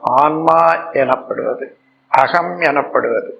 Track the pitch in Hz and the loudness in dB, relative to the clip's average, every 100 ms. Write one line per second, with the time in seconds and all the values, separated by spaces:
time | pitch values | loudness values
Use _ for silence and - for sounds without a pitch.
0 | 117 127 151 156 165 165 165 165 - 147 | 2 2 2 2 2 4 4 2 -2 -2
1 | 127 131 - - - 123 135 _ _ _ | 0 -2 -4 -6 -4 -6 -10 _ _ _
2 | _ - 131 175 175 175 160 143 135 127 | _ 2 4 2 -2 -2 0 0 0 -2
3 | 120 113 - | -2 -4 -4